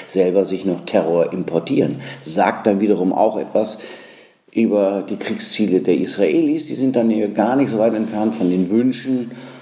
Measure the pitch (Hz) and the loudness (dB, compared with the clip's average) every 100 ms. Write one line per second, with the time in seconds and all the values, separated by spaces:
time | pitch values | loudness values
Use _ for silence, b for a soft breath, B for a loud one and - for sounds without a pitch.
0 | B 95 90 95 90 92 95 85 - 101 | B 0 2 2 0 -2 -4 -4 0 0
1 | 80 85 82 92 82 85 - 143 82 - | 2 2 0 -2 -2 -4 0 0 0 -2
2 | B B - 87 98 - 110 98 104 90 | B B -6 0 0 2 0 2 2 2
3 | 92 73 110 107 - - 107 - B B | 2 2 2 0 -2 -2 0 -4 B B
4 | B B B B _ 113 113 104 98 101 | B B B B _ 0 2 4 2 0
5 | 90 101 - 110 - - 101 90 90 80 | -4 -8 -6 -6 -4 -2 2 2 2 0
6 | - - 90 170 151 156 - - 131 127 | 0 0 2 2 2 0 -4 -2 0 2
7 | 113 110 104 101 107 135 120 110 113 110 | 2 2 0 0 2 2 0 2 0 0
8 | 107 104 110 - 90 92 90 113 127 123 | -2 -2 -2 0 0 2 2 2 2 -2
9 | 135 127 117 B B B | -4 -4 -4 B B B